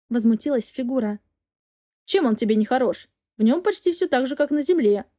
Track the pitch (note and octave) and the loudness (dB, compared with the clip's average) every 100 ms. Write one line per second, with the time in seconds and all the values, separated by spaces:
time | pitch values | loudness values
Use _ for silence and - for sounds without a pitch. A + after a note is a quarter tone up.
0 | - A#3+ A3+ A3 D4 C4 - - B3 C4 | -6 0 0 0 0 -2 -4 -6 -4 -4
1 | G#3+ G#3 _ _ _ _ _ _ _ _ | -4 -6 _ _ _ _ _ _ _ _
2 | - G4 C#4 G#3+ G#3+ A3 G#3+ B3+ A#3 E3+ | -2 0 2 0 2 2 2 0 0 -4
3 | - _ _ - A3 D#4+ G4 F#4+ F4+ E4+ | -10 _ _ 0 2 2 0 -2 -2 -2
4 | F#4 B3+ B3+ C#4+ D4 D4 C#4+ F4+ G#3+ G3+ | 0 0 -2 -2 -2 0 0 2 2 0
5 | - | -2